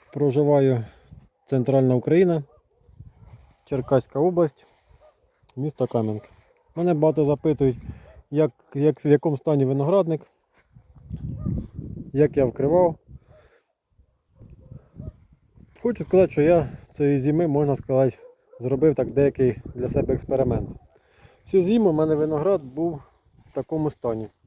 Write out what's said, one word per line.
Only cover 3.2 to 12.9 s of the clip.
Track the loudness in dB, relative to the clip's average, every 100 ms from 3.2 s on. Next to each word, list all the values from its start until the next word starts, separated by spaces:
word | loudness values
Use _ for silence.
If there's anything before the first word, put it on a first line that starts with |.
| -20 -20 _ _
Черкаська | _ -6 0 0 0 -2
область, | 0 2 0 -2 _ _ _ _ _ _ _ _ _ -10
місто | -10 -4 -2
Кам'янка. | -2 -2 -6 -12 -20 _ _ _
Мене | -4 0
багато | 2 2 2
запитують, | 0 0 -2 0 0 -2 -10 -18 -20 -20 _
як, | -2 -2 -2 _
як, | 0 0 0 2
в |
якому | 2 2 -2
стані | 0 0
виноградник, | 2 0 0 0 0 -4 -8 _ _ _ _ -20 _ -20 -16 -12 -10 -8 -6 -6 -10 -14 -14 -14 -8
як | 0 2 2
я |
вкривав. | -2 0 0 2 0